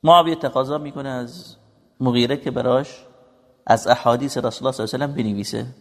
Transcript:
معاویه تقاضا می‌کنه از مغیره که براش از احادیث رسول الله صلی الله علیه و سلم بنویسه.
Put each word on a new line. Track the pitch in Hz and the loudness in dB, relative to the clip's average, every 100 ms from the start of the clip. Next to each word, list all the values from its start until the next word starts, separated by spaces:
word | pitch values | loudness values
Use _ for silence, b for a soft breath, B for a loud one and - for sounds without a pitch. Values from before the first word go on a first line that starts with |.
معاویه | 160 175 165 | 8 6 6
تقاضا | 160 143 131 131 147 | 0 -2 -2 -2 -4
می‌کنه | 147 139 139 | -6 -10 -8
از | 127 120 175 - - _ _ _ _ | -8 -8 -14 -20 -20 _ _ _ _
مغیره | 127 123 120 139 | 0 2 2 0
که | 139 | -4
براش | 127 123 123 143 - - _ _ _ _ _ - | -2 2 2 0 -12 -20 _ _ _ _ _ 0
از | 113 - | 0 4
احادیث | 123 120 120 139 127 | 2 4 2 0 -2
رسول | 123 - 131 | -4 -2 -4
الله | 127 | -2
صلی | |
الله | 110 | -4
علیه | 127 143 | -4 -4
و | |
سلم | 143 | -2
بنویسه. | 110 101 101 113 120 - | -2 -2 -4 -6 -8 -14